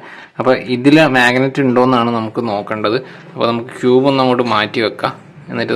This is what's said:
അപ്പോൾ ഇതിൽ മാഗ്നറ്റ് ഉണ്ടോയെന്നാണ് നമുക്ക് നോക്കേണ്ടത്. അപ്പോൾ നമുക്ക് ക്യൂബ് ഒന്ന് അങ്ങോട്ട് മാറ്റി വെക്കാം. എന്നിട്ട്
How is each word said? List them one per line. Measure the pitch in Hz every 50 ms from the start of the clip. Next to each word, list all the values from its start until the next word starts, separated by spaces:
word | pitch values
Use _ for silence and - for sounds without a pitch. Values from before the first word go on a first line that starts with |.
| - - - - - - _ -
അപ്പോൾ | 113 131 131 - - - 127
ഇതിൽ | 120 123 143 147 156 160 143 131 127
മാഗ്നറ്റ് | 120 123 123 127 131 135 131 143 139
ഉണ്ടോയെന്നാണ് | 127 120 123 123 131 131 120 117 120 120 113
നമുക്ക് | 110 110 110 131 117 117
നോക്കേണ്ടത്. | 101 101 101 - 110 107 107 104 110 135 - - - - - -
അപ്പോൾ | - 131 117 117
നമുക്ക് | 117 117 113 - - -
ക്യൂബ് | - 127 123 131 131 143
ഒന്ന് | 135 135 131
അങ്ങോട്ട് | 127 123 120 120 113 110
മാറ്റി | 107 107 107 - 120 113
വെക്കാം. | 101 - - - - - - - - - - - -
എന്നിട്ട് | 127 120 117 - 117